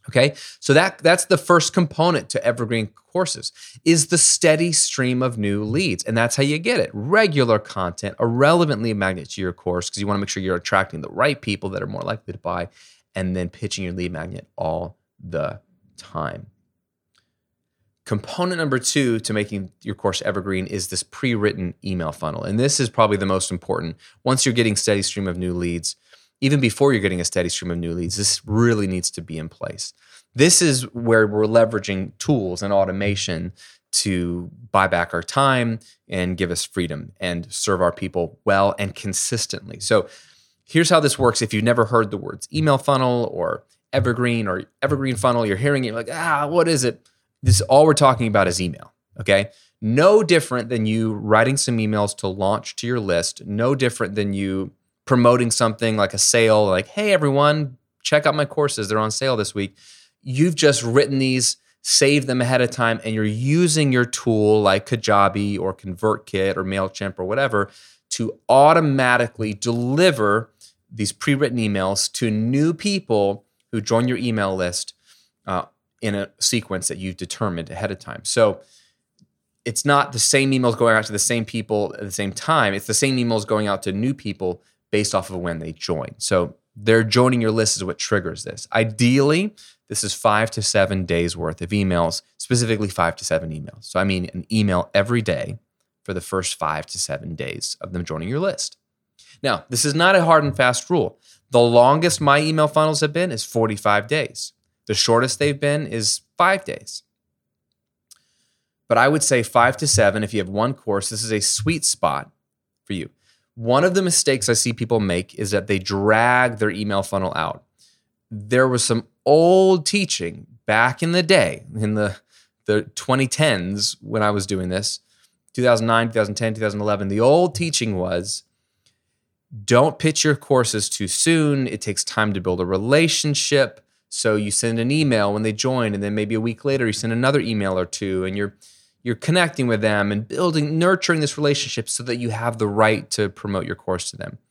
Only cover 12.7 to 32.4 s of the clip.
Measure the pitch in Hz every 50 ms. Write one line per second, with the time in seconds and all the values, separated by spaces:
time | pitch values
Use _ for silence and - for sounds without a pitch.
12.7 | _ _ - - _ _ _ _ _ 95 95 92 90 92 87 85 - - 110 -
13.7 | - - 95 87 90 92 90 87 87 76 82 90 92 87 - _ _ - - 80
14.7 | 80 85 87 87 - _ _ _ _ _ - 90 82 80 73 - - - _ _
15.7 | _ _ _ _ _ - - - - 80 78 65 - - - - _ _ _ _
16.7 | _ _ _ _ _ _ _ _ _ _ _ _ _ _ _ _ _ _ _ _
17.7 | _ _ _ _ _ _ _ - 110 104 - - - 175 175 180 185 165 160 143
18.7 | 131 123 127 - - 151 135 123 113 110 110 - 107 107 104 104 104 98 95 92
19.7 | _ _ - 107 98 - - 101 92 - - - 92 98 90 98 95 92 95 90
20.7 | 104 98 87 - 92 87 - _ - - - 127 117 104 104 - - - 92 87
21.7 | - _ - 98 92 87 82 78 76 - 78 78 76 - - 90 101 113 127 143
22.7 | 139 - 135 110 - - 113 104 104 95 98 95 95 92 - - 92 85 - -
23.7 | 90 85 82 82 80 _ - - _ _ _ 127 131 131 - 135 113 120 113 110
24.7 | 104 - - - 104 101 98 - - 101 98 92 85 90 92 90 87 87 87 87
25.7 | 85 85 78 - - _ _ _ - _ _ _ _ _ 131 135 147 143 127 113
26.7 | 104 - 139 143 131 107 95 95 90 90 85 - - 92 87 87 - - 90 90
27.7 | 85 85 85 85 85 90 85 87 87 95 101 98 - - _ - 104 110 120 120
28.7 | 117 107 101 95 92 92 85 - - - 82 80 80 78 78 82 - _ - -
29.7 | - - - - _ _ _ _ - - _ _ _ 123 143 175 175 - 175 160
30.7 | 135 127 123 - - 120 120 113 113 110 110 104 104 107 107 107 113 117 113 113
31.7 | 113 104 98 104 98 95 95 - - _ - - 147 120